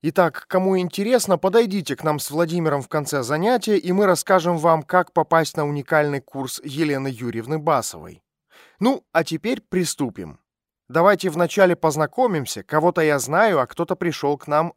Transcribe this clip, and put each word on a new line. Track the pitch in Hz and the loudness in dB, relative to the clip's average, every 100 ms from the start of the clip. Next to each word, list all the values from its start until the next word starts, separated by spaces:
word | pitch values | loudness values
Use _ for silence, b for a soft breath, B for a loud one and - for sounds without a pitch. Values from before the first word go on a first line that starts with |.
Итак, | 151 156 170 - - | -2 2 2 0 -4
кому | 185 185 190 | 0 0 0
интересно, | 180 - 202 247 - 175 | -2 -4 0 0 2 0
подойдите | 190 214 226 196 165 135 | 2 2 2 -2 -6 -4
к | |
нам | 160 151 | -2 -4
с | - | -4
Владимиром | 147 170 175 160 143 | -2 -2 0 -2 -2
в | 127 | -2
конце | 156 143 143 | -6 -4 -4
занятия, | 120 151 196 247 208 202 | -2 -2 0 0 2 0
и | 180 | 0
мы | 185 202 | 2 2
расскажем | 170 - 190 165 170 | 0 2 2 2 0
вам, | 160 160 | 2 2
как | - 180 180 | 2 0 2
попасть | - 156 165 156 - | -2 2 2 2 -2
на | 147 | -4
уникальный | 147 131 156 147 139 | -4 0 0 0 -2
курс | - 135 131 - | -8 -10 -8 -10
Елены | 147 135 156 139 135 | -10 -4 -2 -2 -4
Юрьевны | 117 120 117 113 156 | -6 -6 -6 -6 -4
Басовой. | 151 143 110 82 82 82 _ _ _ b b b | 0 0 -2 -12 -18 -20 _ _ _ b b b
Ну, | 226 269 _ | 0 0 _
а | 165 | -2
теперь | 160 160 220 254 | 0 -4 -4 -6
приступим. | _ 185 170 - 131 98 85 71 _ _ _ _ _ | _ -2 -2 -2 -6 -6 -14 -16 _ _ _ _ _
Давайте | 139 180 202 190 | 4 4 4 0
вначале | 156 175 - 185 | -2 -2 4 4
познакомимся, | 170 160 147 147 - 254 170 127 - | 4 0 0 -2 0 0 0 -4 -10
кого-то | - 151 170 170 | -2 2 2 2
я | 156 147 | 2 2
знаю, | 117 165 220 165 | 0 2 2 2
а | 123 | -2
кто-то | - 170 180 | -4 -4 -2
пришёл | 170 147 143 143 | -4 -2 -4 -4
к | - | -2
нам | 147 165 | 0 0